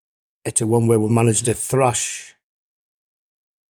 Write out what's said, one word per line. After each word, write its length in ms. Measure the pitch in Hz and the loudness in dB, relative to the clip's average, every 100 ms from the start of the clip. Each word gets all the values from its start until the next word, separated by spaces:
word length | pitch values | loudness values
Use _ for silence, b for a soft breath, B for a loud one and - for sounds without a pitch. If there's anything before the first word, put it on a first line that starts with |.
| _ _ _ _ - | _ _ _ _ -8
It's 160 | - | -4
a 60 | 110 | 0
one 200 | 117 117 | 2 2
where 120 | 113 | 2
we've 120 | 107 | 2
managed 340 | 117 117 107 120 | 2 2 2 -2
to 80 | |
thrash 800 | 110 - 131 131 113 - - - _ _ _ _ _ _ _ _ _ _ _ _ _ _ | -4 -2 0 0 0 -6 -10 -16 _ _ _ _ _ _ _ _ _ _ _ _ _ _